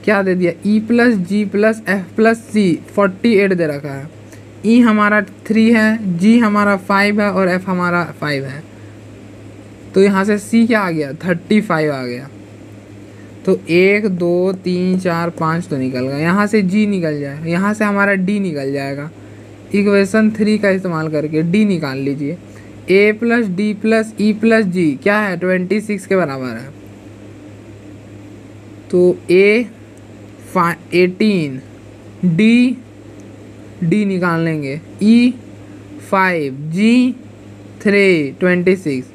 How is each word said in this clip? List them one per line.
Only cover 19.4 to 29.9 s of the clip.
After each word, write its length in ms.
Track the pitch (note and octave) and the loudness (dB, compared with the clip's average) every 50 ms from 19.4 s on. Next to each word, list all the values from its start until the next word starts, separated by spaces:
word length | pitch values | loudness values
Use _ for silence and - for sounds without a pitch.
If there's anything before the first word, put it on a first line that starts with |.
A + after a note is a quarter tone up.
| - - - - - - - | -20 -20 -20 -20 -14 -4 -2
Equation 560 | G3+ G3+ G3+ G3+ G3+ G3 F#3+ G3 A3 A3 G#3+ G#3+ | 0 2 2 2 2 2 2 2 2 2 2 2
three 260 | G#3+ A3 G#3 G#3+ G#3 | 2 0 0 0 2
का 120 | G#3+ G3+ | 2 0
इस्तेमाल 380 | F#3+ F#3+ F#3 F#3 E3 D#3 D#3 D#3 | 0 0 -2 -4 -4 -4 -4 -2
करके 320 | D#3 D3+ D3 D3+ D#3+ D#3 E3 | -2 -2 -4 -2 -2 -2 0
D 200 | E3+ E3+ G#3+ G#3+ | 2 2 2 2
निकाल 320 | G#3 F#3+ E3 D3 C#3 C3 C3+ | 2 0 -2 -4 -6 -6 -6
लीजिए, 360 | C3+ C#3 C#3 C#3 D3 C#3+ E3 - - - - - - - - - - - | -4 -4 -4 -4 -6 -6 -8 -8 -14 -20 -20 -20 -20 -20 -20 -20 -2 2
A 220 | F3+ G3 G3+ G#3+ G#3+ | 2 4 4 4 2
plus 340 | G#3+ A#3 A#3 A#3 A#3+ A#3 G3+ | 0 0 0 0 0 0 -2
D 240 | F3+ F3 G#3 G#3+ G#3+ | -2 -2 -2 -4 -4
plus 380 | G#3 - A3 A3 A3 A3 A3 - - | -2 0 0 0 0 0 -4 -4 -2
E 120 | G3+ G#3+ G#3 | 0 0 0
plus 300 | G#3 - A3+ A3+ A3 A3+ | 2 2 2 4 4 2
जी 240 | F#3 F3 F#3 F3+ D#3 C#3 C3 - | 0 0 0 0 0 0 0 0
क्या 160 | G3+ G3+ G#3 | 0 0 0
है? 180 | G#3+ G3+ F3+ E3+ | 0 -2 -4 -4
ट्वेंटी 420 | E3+ F#3 F#3 F3+ F3+ F3 G3+ A3 | -2 -2 -2 -2 0 -2 -2 -4
सिक्स 260 | G#3 G#3+ G#3 G3 G3 | -2 -4 -8 -8 -4
के 100 | - G3 | -2 0
बराबर 400 | F#3+ F3 D3 C3+ C3+ C3 B2+ A2+ | 0 0 -2 -4 -8 -8 -8 -10
है, 120 | A2+ C3 C#3 D3 - - - - - - - - - - - - - - - - - - - - - - G2+ - - - - G2+ - - - - - - - - - - - - - - - | -10 -14 -16 -18 -20 -20 -20 -20 -20 -20 -20 -20 -20 -20 -20 -20 -20 -20 -20 -20 -20 -20 -20 -20 -20 -20 -20 -20 -20 -20 -20 -20 -20 -20 -20 -20 -20 -20 -20 -20 -20 -20 -20 -20 -20 -12 -2
तो 280 | - F3+ F3+ F3+ F3+ - - - | 0 2 4 4 2 0 -2 2
ए 360 | F3 F#3 G3 G3+ G#3 A#3 B3 G#3 - - - - | 4 4 4 4 4 2 -2 -4 -10 -20 -20 -20